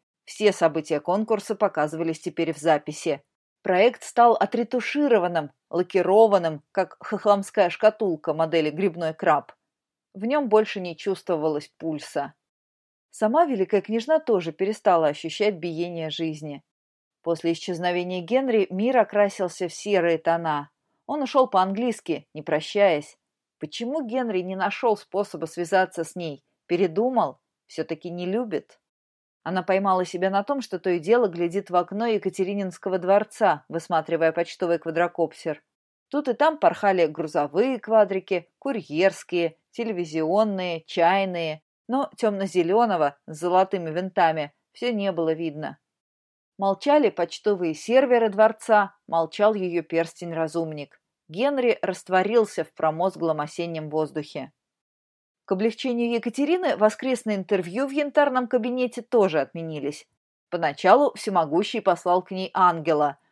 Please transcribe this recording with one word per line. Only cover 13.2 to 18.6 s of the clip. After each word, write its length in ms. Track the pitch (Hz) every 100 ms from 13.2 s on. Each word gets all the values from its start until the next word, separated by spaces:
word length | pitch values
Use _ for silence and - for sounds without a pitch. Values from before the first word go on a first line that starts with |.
| 214 294 339
великая 340 | 220 185 202
княжна 400 | 196 226 247 320
тоже 320 | 311 196 165
перестала 560 | - 196 214 208 170 151
ощущать 480 | 147 165 160 208 175
биение 520 | 170 160 175 170 156
жизни. 540 | 151 165 151 151 139 - _ _ _ _ _
После 300 | 170 165 170
исчезновения 680 | 165 - 165 180 175 180 185
Генри 480 | 170 254 269 220